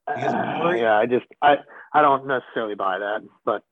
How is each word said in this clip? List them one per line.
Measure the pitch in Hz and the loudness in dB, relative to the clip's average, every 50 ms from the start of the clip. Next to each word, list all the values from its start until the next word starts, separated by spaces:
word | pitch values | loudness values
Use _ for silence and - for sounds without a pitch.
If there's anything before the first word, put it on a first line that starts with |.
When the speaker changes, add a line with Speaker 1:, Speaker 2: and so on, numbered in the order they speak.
| _ - | _ -10
Speaker 1:
Because | - - - - - | -8 -6 -4 -4 -2
Speaker 2:
Uh, | - - - - - 160 | -2 -4 -4 -4 -2 -2
Speaker 1:
Murray | 170 180 117 | 0 0 0
Speaker 2:
yeah, | 117 110 107 104 | 2 2 4 4
I | 113 | 2
just, | 123 123 120 - - - - - | 2 0 -2 -2 -4 -6 0 2
I, | 147 147 - - - - - - - - | 2 2 2 0 -6 -20 -20 -10 -2 2
I | 147 | 4
don't | 151 147 139 131 135 | 4 4 4 2 0
necessarily | 135 135 123 - - - 131 113 107 104 | -2 -4 -4 -4 -6 -6 -6 -6 -6 -4
buy | 92 98 95 92 95 | -4 -4 -2 -2 -2
that, | 101 101 107 - - - _ _ - | -4 -4 -6 -6 -8 -12 _ _ -4
but | 123 107 101 - _ | -4 -4 -4 -4 _